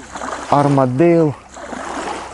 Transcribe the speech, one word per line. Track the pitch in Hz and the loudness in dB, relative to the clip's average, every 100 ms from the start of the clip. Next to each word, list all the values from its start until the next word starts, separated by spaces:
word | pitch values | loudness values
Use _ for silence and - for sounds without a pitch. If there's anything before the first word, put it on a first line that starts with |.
| - - - - - | -16 -14 -10 -8 0
Armadale | 139 143 139 131 127 170 165 156 - - - - - - - - - - | 2 4 4 2 4 4 6 2 -2 -12 -18 -14 -12 -10 -10 -8 -10 -12